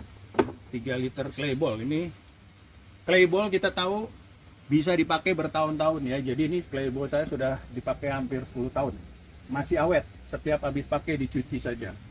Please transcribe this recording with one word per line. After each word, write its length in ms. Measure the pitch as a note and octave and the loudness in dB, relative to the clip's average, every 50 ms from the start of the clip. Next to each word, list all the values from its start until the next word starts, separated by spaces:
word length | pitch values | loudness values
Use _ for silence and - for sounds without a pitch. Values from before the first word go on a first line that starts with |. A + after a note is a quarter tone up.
| - - - - - - - - - - - - - - | -16 -16 -18 -20 -20 -10 0 0 0 0 0 -12 -14 -8
Tiga 240 | - A#2+ A2+ C3 B2+ | -8 -6 -4 -2 -2
liter 320 | B2+ B2+ C3 B2+ C#3 C3+ C3+ - | -2 -2 -2 -2 -4 -6 -6 -4
clay 240 | C3+ C#3+ C#3+ C3 C3+ | -4 -2 -2 0 0
ball. 200 | D#3 A#2+ A2 G#2+ A2+ | 0 0 0 0 -2
Ini 240 | C3+ D3+ D#3+ F3 E3+ - - - - - - - - - - - - - - - - - - - | -2 -2 -2 -2 -4 -8 -12 -20 -20 -20 -20 -20 -20 -20 -20 -20 -20 -20 -20 -20 -20 -20 -12 -2
clay 240 | - F3+ F#3 F#3 F3 | 4 6 8 8 8
ball 240 | F3+ F#3+ G#3 G#3 | 6 4 2 2
kita 200 | F#3 F#3 - F#3+ | 2 2 2 2
tahu 360 | F#3+ F#3 F3+ F#3 G3+ G#3+ A3 A3 - - - - - - - - - - - - | 0 0 0 0 0 -2 -4 -6 -10 -16 -20 -20 -20 -20 -20 -20 -20 -16 -4 2
bisa 280 | C#3+ D#3 D3 F3+ F3+ | 2 4 4 4 4
dipakai 400 | E3 D#3+ D3+ E3 D#3 - F#3 F#3 | 4 4 4 2 2 2 2 2
bertahun-tahun 720 | D#3+ D#3 D3+ - D#3 D#3 D#3 D#3 D3+ D#3 D#3+ D#3+ D#3 C#3 B2 | 2 0 0 2 2 2 2 2 2 2 2 2 2 0 0
ya. 160 | C3 C#3 C3 | -2 0 0
Jadi 180 | C3 B2 C3+ D#3 D3+ | -2 0 0 0 0
ini 120 | F3 F3+ E3 | 0 -2 -4
clay 240 | - C#3+ C3+ C3+ C3 | -4 -4 -2 -2 -2
ball 240 | B2 C3+ C#3 C#3 | -2 -2 -4 0
saya 160 | D3 D3 D#3+ - | 0 0 0 0
sudah 320 | D3+ C3 C3 C3 C3 C3 - - A#2+ | -2 -2 0 0 -2 -2 -6 -10 -10
dipakai 360 | A#2+ - - B2+ - C#3+ C#3+ | -6 -4 -4 -4 -2 -2 -4
hampir 360 | C3+ C3+ C3 A#2+ C3+ B2+ B2+ - | -2 -2 -2 -2 -4 -4 -6 -6
sepuluh 240 | - B2+ A#2+ C3 | -6 -4 -4 -2
tahun. 240 | - C3+ C#3 B2+ - - - - - - - - - - - - | -2 -2 -2 -2 -2 -6 -12 -16 -18 -20 -20 -20 -20 -20 -10 -6
Masih 280 | B2+ C#3 C#3 - F3 D#3+ | -4 -4 -2 0 2 2
awet. 240 | D3+ E3+ F3+ D3+ - - - - - - | 4 4 4 4 2 0 -14 -18 -14 -8
Setiap 400 | - C3+ - D3+ D3+ D3 - C#3+ | -8 -6 -2 0 0 0 0 0
habis 160 | C3+ C#3+ C#3 | -2 -2 -2
pakai 320 | - D3+ D3 - E3+ D#3 | 0 -2 -2 0 -2 -2
dicuci 400 | C#3 C3+ B2 - C#3+ B2+ - C#3 | -2 -2 -2 -2 -4 -4 -2 -6
saja. 400 | B2 - B2 A#2+ A#2 A#2 G2 F#2 - - - | -6 -4 -4 -6 -6 -6 -10 -10 -12 -16 -18